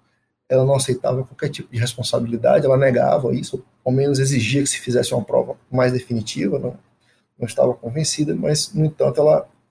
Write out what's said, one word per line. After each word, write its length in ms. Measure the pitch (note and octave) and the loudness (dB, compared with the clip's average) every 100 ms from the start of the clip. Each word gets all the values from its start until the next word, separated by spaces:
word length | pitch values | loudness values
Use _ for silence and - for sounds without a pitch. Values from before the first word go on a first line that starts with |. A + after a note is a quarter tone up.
| _ _ _ _ - | _ _ _ _ 0
ela 160 | C3 | 2
não 120 | C3 C3+ | 2 2
aceitava 480 | C3 B2 B2+ B2+ | 0 -2 -2 -4
qualquer 240 | B2+ - C#3+ | -6 -6 -8
tipo 240 | - - | -6 -8
de 80 | A#2 | -4
responsabilidade, 840 | B2 - A#2 A#2+ A#2 A#2 B2+ D3 | -4 -4 -2 -2 -2 0 2 4
ela 120 | C#3 C3 | 4 4
negava 580 | C3+ A#2+ C3+ - B2+ | 4 2 2 2 0
isso, 220 | C3 - - | -2 -4 -10
ou 80 | - _ | -12 _
ao 80 | B2+ | -2
menos 280 | C3 C#3+ C3+ | 0 2 2
exigia 420 | C3+ C#3 G#2+ C#3 | 2 0 0 0
que 60 | C#3 | 0
se 100 | - | -2
fizesse 340 | - B2 - | 0 0 0
uma 120 | B2+ | -2
prova 320 | G#2 B2 A#2+ - - | 0 -2 -2 -8 -6
mais 240 | B2+ B2+ | 0 0
definitiva, 680 | B2+ - A#2 A2 - G3+ C#3 | 0 -4 -6 -6 -4 -4 -4
não, 180 | B2+ - _ _ _ _ _ - | -6 -10 _ _ _ _ _ -12
não 100 | B2 | -8
estava 280 | - B2+ | 0 0
convencida, 600 | A#2+ A#2+ C#3 D3+ - D3+ E3 | 0 -6 -4 -4 -2 -2 -2
mas, 360 | D3+ D3+ - | -2 -2 -2
no 120 | D3+ | -2
entanto, 360 | D#3 - C3+ D3+ | -2 0 -2 2
ela, 280 | D3+ - - _ _ | 4 4 0 _ _